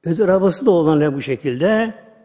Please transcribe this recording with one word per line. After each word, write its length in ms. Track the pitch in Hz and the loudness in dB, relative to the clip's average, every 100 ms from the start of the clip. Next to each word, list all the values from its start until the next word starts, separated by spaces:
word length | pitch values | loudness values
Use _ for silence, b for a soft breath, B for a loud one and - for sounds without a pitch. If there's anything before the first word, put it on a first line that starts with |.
Özel 260 | 165 165 196 | -4 -2 2
arabası 360 | 190 190 165 262 | 2 2 0 2
da 40 | |
olan 300 | 175 156 151 | 2 2 2
da 140 | 151 | 0
bu 80 | 139 | -4
şekilde, 720 | 131 127 143 123 175 220 226 214 - _ | -6 -6 -6 -2 0 0 -2 -8 -20 _